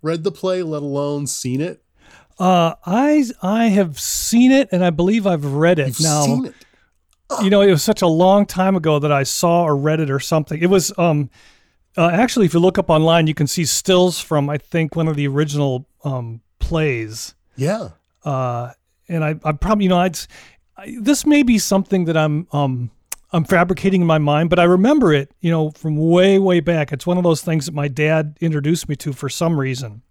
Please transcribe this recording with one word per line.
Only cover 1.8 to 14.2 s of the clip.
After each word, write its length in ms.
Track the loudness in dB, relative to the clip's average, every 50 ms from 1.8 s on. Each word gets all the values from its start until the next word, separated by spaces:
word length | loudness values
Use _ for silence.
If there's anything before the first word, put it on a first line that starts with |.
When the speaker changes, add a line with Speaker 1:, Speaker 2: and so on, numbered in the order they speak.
| _ _ _ _ _ _ -20 -20 _ _ _ _
Speaker 2:
Uh, 340 | 0 2 2 4 2 0 -2 -6 _
I, 420 | -4 -2 0 2 2 2 2 2 0 -4 _ -4
I 220 | -2 0 2 2 2
have 320 | 2 2 2 0 -4 -10
seen 520 | -8 -8 -6 -6 -4 0 2 4 6 6
it, 180 | 6 4 2 2
and 120 | 0 0 0
I 60 | 0
believe 380 | 0 0 0 0 0 0 0 0
I've 180 | -2 0 -2
read 320 | -4 -2 0 2 2 2 2
it. 100 | 0 -4
Speaker 1:
You've 140 | -2 -2
Speaker 2:
Now, 200 | 0 0 2 2 2
Speaker 1:
seen 220 | 2 0 0 -2 -6
it? 80 | -10 _ -20 _ _ _ _ _ _ _ _ _ _ _ _ _ -6 -2 0
Speaker 2:
you 80 | 2
know, 100 | 4 6
it 80 | 6 6
was 140 | 4 4 2
such 180 | 0 0 2
a 60 | 2 2
long 400 | 2 4 4 6 6 4 4 0
time 280 | 0 -2 0 2 2
ago 220 | 0 2 0 0 0
that 140 | 2 0
I 100 | 0 0
saw 420 | 0 -2 -4 -2 0 2 2 2 2
or 140 | 2 0 0
read 220 | 0 0 0 0
it 100 | -2 -2
or 100 | -2 -4
something. 400 | -4 -2 -2 -2 -2 -2 -6 -2
It 60 | 0
was, 260 | 2 2 2 2 0 -2 0
um, 320 | 0 0 2 0 -2 -4 _ _ _ -20 _ _ _ _ _ _ _ _ _
uh, 140 | 0 0 2
actually, 360 | 2 2 0 0 2 2 0 2
if 80 | 2
you 40 | 4
look 200 | 2 2 2 0
up 100 | 0 2
online, 380 | 2 2 4 4 4 2 2 0
you 80 | 0
can 100 | -2 -4
see 200 | -4 -2 -4 -4
stills 540 | -2 -4 -4 0 2 4 4 4 2 0
from, 300 | -4